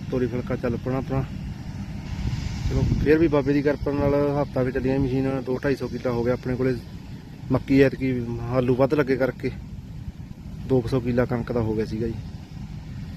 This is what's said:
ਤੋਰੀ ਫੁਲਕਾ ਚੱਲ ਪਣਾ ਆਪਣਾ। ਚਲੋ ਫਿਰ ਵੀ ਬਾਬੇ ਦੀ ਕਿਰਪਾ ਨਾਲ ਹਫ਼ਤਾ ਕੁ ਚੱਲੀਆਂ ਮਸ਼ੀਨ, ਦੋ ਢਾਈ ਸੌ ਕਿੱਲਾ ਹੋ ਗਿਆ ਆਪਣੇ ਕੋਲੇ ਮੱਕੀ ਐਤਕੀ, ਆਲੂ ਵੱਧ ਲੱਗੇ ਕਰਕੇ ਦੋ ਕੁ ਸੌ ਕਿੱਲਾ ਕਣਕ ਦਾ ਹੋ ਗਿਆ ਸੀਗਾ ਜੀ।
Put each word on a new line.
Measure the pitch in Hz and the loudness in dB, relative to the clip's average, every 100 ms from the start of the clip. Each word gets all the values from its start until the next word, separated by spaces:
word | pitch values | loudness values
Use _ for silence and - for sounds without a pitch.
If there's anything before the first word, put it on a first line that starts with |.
| - | 0
ਤੋਰੀ | 131 123 | 0 0
ਫੁਲਕਾ | 123 - 123 | -2 -4 -2
ਚੱਲ | 127 117 | -2 -2
ਪਣਾ | 131 131 | -2 -2
ਆਪਣਾ। | 131 131 127 - - - - - - - - - - - - - - | -2 -2 -2 -6 -8 -8 -8 -8 -8 -8 -8 -4 -2 -2 -4 -2 0
ਚਲੋ | 131 135 - | 2 4 4
ਫਿਰ | 135 160 | 6 6
ਵੀ | 165 | 6
ਬਾਬੇ | 147 135 | 4 4
ਦੀ | 143 | 4
ਕਿਰਪਾ | 139 135 147 | 4 2 0
ਨਾਲ | 143 143 143 143 | 2 4 4 2
ਹਫ਼ਤਾ | 143 139 135 | 2 0 0
ਕੁ | 127 | 0
ਚੱਲੀਆਂ | 131 127 135 | 0 0 2
ਮਸ਼ੀਨ, | 135 135 135 135 | 2 2 0 -2
ਦੋ | 123 127 | -2 -2
ਢਾਈ | 143 123 | 0 0
ਸੌ | 123 | -2
ਕਿੱਲਾ | 120 127 | -4 -2
ਹੋ | 117 | 0
ਗਿਆ | 120 | 2
ਆਪਣੇ | 123 127 123 | 0 0 0
ਕੋਲੇ | 131 120 - - - - - - - | 0 0 -6 -12 -12 -14 -14 -10 0
ਮੱਕੀ | 127 - 135 | 0 4 6
ਐਤਕੀ, | 135 127 131 123 117 117 120 | 6 4 -2 -2 -2 -4 -2
ਆਲੂ | 127 123 | 2 4
ਵੱਧ | 123 131 | 4 4
ਲੱਗੇ | 147 131 127 | 4 2 2
ਕਰਕੇ | 127 - 131 - - - - - - - - - - - - | 0 0 -4 -6 -10 -12 -12 -12 -12 -12 -12 -14 -12 -8 0
ਦੋ | 131 | 2
ਕੁ | 113 | 2
ਸੌ | 131 | 0
ਕਿੱਲਾ | 120 123 | 0 2
ਕਣਕ | 120 123 117 | 2 0 -2
ਦਾ | 120 | 0
ਹੋ | 110 | 0
ਗਿਆ | 110 107 | 0 -2
ਸੀਗਾ | 110 117 | -2 -4
ਜੀ। | 104 - - - - - - - - - | -4 -8 -12 -12 -12 -12 -12 -12 -10 -10